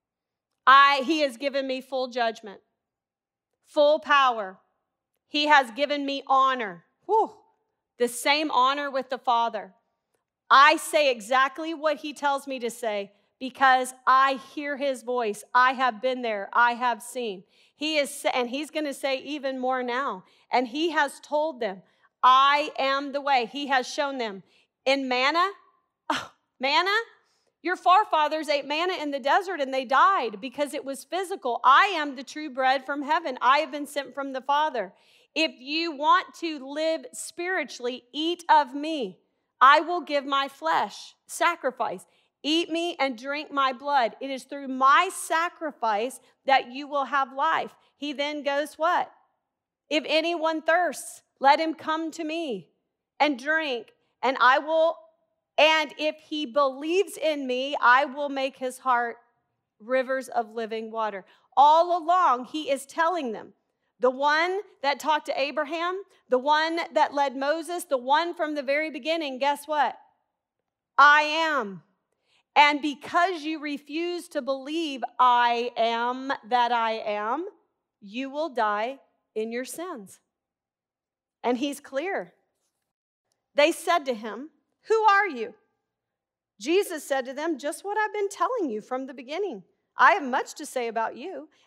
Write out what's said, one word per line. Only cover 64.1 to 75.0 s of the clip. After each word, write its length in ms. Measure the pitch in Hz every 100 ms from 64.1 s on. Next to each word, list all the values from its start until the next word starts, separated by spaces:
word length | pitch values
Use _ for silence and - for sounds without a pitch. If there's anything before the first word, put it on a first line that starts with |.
| 254 285 302 349 381 403 _
that 180 | 277 262
talked 280 | 277 302 -
to 120 | -
Abraham, 640 | 277 277 285 330 339 370 403 _ -
the 120 | 254
one 400 | 262 302 320 330 -
that 200 | 285 294
led 220 | 285 277 254
Moses, 480 | 277 320 311 349
the 140 | - 269
one 360 | 247 294 349
from 220 | 339 311 294
the 80 |
very 260 | 262 285 311
beginning, 480 | 285 247 330 294 254
guess 300 | 269 277 -
what? 320 | 302 247 - _ _ _ _ _ _ _ _ _ -
"I 240 | 285 294
am. 640 | 302 311 320 294 208 185 - _ _ _ _ _ _
And 280 | - 294 294
because 600 | 294 254 - 339 359 349
you 160 | 302 311
refuse 680 | 294 285 - 302 349 349 339
to 120 | 302
believe, 640 | 247 269 262 311 320 269